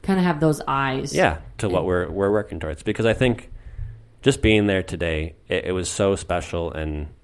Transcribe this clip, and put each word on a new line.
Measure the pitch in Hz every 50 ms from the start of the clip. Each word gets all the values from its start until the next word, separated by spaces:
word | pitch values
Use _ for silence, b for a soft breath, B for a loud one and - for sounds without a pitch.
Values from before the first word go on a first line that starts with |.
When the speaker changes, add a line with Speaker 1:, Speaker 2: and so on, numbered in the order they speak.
| -
Speaker 1:
Kinda | - 190 190
have | 180 180 165 147
those | 156 160 151 151 -
eyes. | - 139 135 139 135 131 135 - 147 -
Speaker 2:
Yeah, | - 185 - 78 80 - - - -
to | - 101
what | 90 90
Speaker 1:
And | 82
Speaker 2:
we're, | 90 90 90 90 76
we're | 80 98 98 98
working | 104 107 101 - 98 85
towards. | 78 78 76 - -
Because | 107 107 - 110
I | 113 110
think | - 131 127 117 - - - B B B B B B B B B B B B - -
just | - - 135 -
being | - 110 107 107 101
there | 101 98 95 92
today, | - - 82 87 85 80 78 78 80 - _ _
it, | _ 92 90 -
it | -
was | 92 92 87 -
so | - - 104 98 98
special | 95 - - 87 87 82 - - 85 85 82 -
and | 78 78 78 76 73 73 76 - -